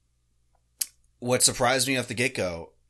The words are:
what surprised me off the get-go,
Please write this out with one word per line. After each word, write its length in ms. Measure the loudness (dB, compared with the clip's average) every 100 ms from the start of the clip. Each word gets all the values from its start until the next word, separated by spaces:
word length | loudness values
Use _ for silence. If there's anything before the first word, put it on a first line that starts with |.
| _ _ _ _ _ _ _ _ -8 _ _ _
what 240 | -2 2
surprised 460 | 2 2 2 2 2
me 80 | 0
off 100 | -2
the 60 |
get-go, 560 | -2 -2 -2 -4 -4 -10 _ _